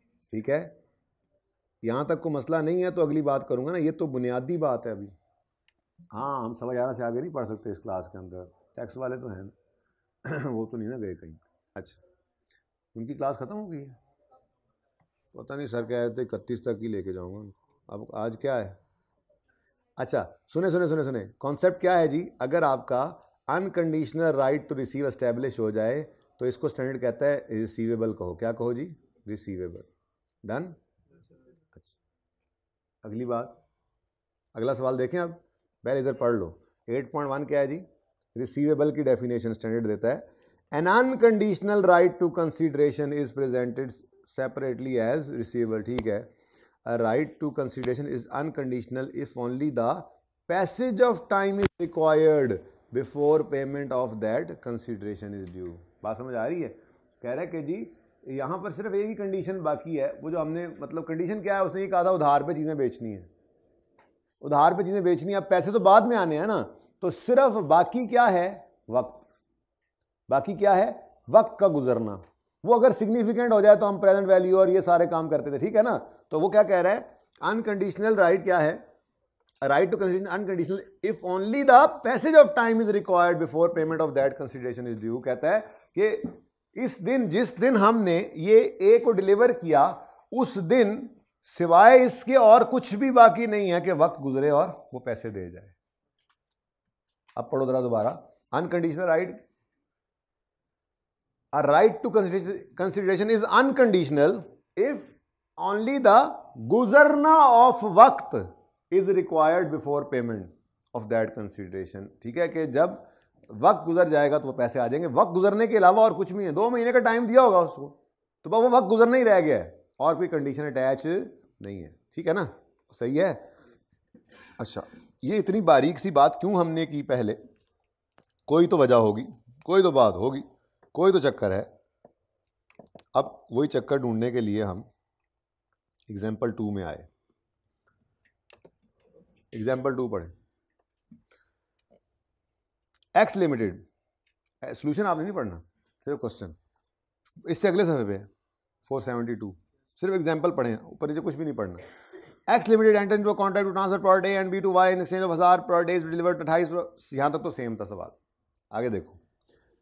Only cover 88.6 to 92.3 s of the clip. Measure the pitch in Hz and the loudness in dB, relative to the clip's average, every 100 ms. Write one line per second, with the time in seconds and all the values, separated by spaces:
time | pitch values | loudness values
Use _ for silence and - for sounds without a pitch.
88.6 | 247 - 196 233 233 196 190 202 247 - | 6 2 4 6 4 0 2 4 4 2
89.6 | 170 147 165 180 - _ _ 233 254 196 | 2 4 4 0 -16 _ _ -2 -2 -4
90.6 | 165 254 202 214 - - _ _ _ - | 2 4 4 0 -10 -20 _ _ _ -4
91.6 | 170 170 220 254 254 - - | 4 10 12 10 8 0 0